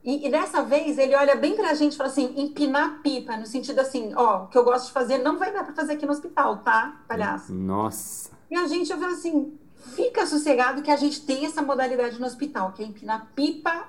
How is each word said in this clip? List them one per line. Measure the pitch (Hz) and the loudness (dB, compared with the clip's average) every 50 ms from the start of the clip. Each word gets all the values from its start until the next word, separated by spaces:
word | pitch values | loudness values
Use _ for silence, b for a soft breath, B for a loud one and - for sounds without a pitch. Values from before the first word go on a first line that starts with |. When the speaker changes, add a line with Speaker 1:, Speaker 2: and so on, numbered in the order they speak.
| - | -2
Speaker 1:
E, | 240 277 285 - | -2 -4 -2 0
e | 262 | 0
dessa | 247 320 381 - - 302 247 | 0 0 0 0 0 0 2
vez | 220 269 302 320 302 240 247 | 4 2 2 2 0 2 2
ele | 269 262 277 | 4 4 6
olha | 277 285 277 277 | 6 6 4 4
bem | 226 240 330 415 | 4 2 0 2
pra | 440 403 320 294 | 2 2 0 2
gente | 302 302 294 - | 2 2 0 2
e | |
fala | - 269 262 | 0 -4 -2
assim, | - 285 254 247 - | 0 0 0 0 -2
"Empinar | 277 285 294 - 277 294 269 262 285 311 294 - - | -2 -4 -4 0 0 0 2 2 2 0 0 -2 -2
pipa", | - 285 262 247 240 247 226 | -2 -2 -2 -2 -6 -6 -8
no | 220 226 | -8 -8
sentido | - - 262 - - - 254 | -6 -6 -6 -6 0 0 0
assim, | 269 269 - 247 220 208 - | 0 2 -2 -4 -4 -2 2
"Ó, | - 240 220 202 185 - | 4 4 4 4 2 -2
o | - | 2
que | - 254 | 4 6
eu | 240 | 6
gosto | 240 247 247 - | 6 4 4 0
de | - | -2
fazer | - 269 247 214 262 262 | -2 -2 0 2 0 2
não | 254 302 - 349 | 2 0 2 2
vai | 381 381 | -2 -2
dar | 403 392 302 | -2 -4 -6
pra | - 294 | -6 -4
fazer | 320 302 - 294 | -6 -4 -2 -2
aqui | 294 294 | -2 0
no | 277 | -2
hospital, | 285 294 - 349 - 302 277 226 208 202 | -2 -2 -4 -4 0 0 0 0 0 -2
tá, | - 233 220 220 233 294 - - - - | 0 2 2 2 2 -2 -8 -16 -10 -6
palhaço?" | 226 220 208 202 190 185 - - | -4 -2 -2 -2 -4 -6 -8 -8
Speaker 2:
Nossa. | 95 92 95 95 95 101 107 110 110 - - - - - - - - - _ _ | -6 -4 -2 0 0 0 0 -2 -4 -8 -12 -12 -12 -14 -14 -16 -18 -20 _ _
Speaker 1:
E | 330 | -2
a | 349 359 | -2 0
gente, | 294 302 359 349 - | 0 0 -2 -2 -2
eu | 370 302 | -4 -4
falo | 349 359 | -4 -4
assim, | 349 - - 339 320 285 - - - - - - - - - - - | -4 -4 -4 0 0 0 -2 -2 -10 -18 -20 -20 -20 -20 -20 -12 -4
"Fica | - 494 494 - 440 359 | -2 -2 0 2 0 0
sossegado | 302 302 294 302 302 269 240 247 254 262 285 | 2 0 0 2 4 4 4 4 2 0 -2
que | 294 302 | 2 2
a | 294 | 2
gente | 285 285 285 294 - - | 4 4 0 0 -2 -4
tem | - 262 269 302 | -4 -2 -2 -2
essa | 320 - 320 | -4 -2 -2
modalidade | 285 269 277 247 262 247 254 240 240 233 226 233 | -2 0 0 0 0 0 0 0 0 -2 -4 -6
no | 254 | -6
hospital, | 247 240 - 285 - - 214 190 190 | -6 -6 -6 -8 -6 -4 -4 -6 -6
que | - - | -6 -10
é | 214 | -12
empinar | 220 202 - - 208 220 220 - - - | -12 -12 -14 -8 -6 -6 -6 -8 -10 -2
pipa | 269 285 302 - - - 339 330 339 440 | 0 0 0 -2 -2 -2 -2 -2 -2 -6